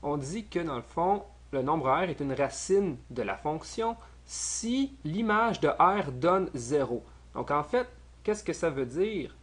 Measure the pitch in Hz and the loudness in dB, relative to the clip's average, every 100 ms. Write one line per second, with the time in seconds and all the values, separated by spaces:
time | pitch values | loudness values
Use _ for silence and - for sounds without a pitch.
0 | 143 147 135 196 220 180 170 127 117 - | -2 -4 -4 -8 -6 -4 -2 -6 -6 -2
1 | 175 196 - - - 139 131 160 131 143 | 0 0 -2 -20 -6 -2 2 2 2 2
2 | 180 143 139 131 139 - - 190 196 123 | 2 -2 -4 0 0 -2 2 2 2 -4
3 | - 123 101 95 151 156 - - 226 233 | -8 -4 -4 -2 -4 -4 -6 -4 -4 -4
4 | - - - - - - 226 247 269 - | -12 -20 -14 -8 -6 -4 0 0 0 -2
5 | 151 175 220 208 233 190 151 - 175 202 | -4 -2 2 4 2 2 0 6 6 6
6 | 147 127 160 185 180 131 117 147 127 117 | -2 0 4 4 2 -4 0 0 2 -2
7 | - - - - 123 147 190 247 247 - | -6 -20 -14 -8 -2 0 2 0 0 -8
8 | - - - 208 - 160 160 139 127 139 | -20 -8 -4 -2 -2 -2 -2 0 -4 0
9 | 202 208 120 - | 0 0 -6 -10